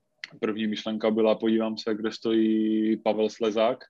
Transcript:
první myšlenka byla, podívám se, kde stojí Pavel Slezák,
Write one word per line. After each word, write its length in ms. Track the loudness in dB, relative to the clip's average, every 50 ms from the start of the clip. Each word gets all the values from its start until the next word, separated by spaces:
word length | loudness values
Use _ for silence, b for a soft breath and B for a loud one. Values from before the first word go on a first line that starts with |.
| _ _ _ _ -20 -18 -12 -6
první 280 | -4 -4 -2 -2 -2 -2
myšlenka 440 | -2 -4 -4 -6 -4 0 0 0
byla, 240 | 2 4 4 4 2
podívám 420 | 2 2 0 2 2 0 -2 -4 -6
se, 180 | -4 -4 -4
kde 160 | -4 -4 -6
stojí 840 | -6 -4 -2 0 2 2 2 2 2 2 2 0 0 0 2 0 0 0
Pavel 320 | 0 0 0 0 0 -2
Slezák, 480 | -2 -2 -2 0 2 2 2 2 0 -2 -8 -20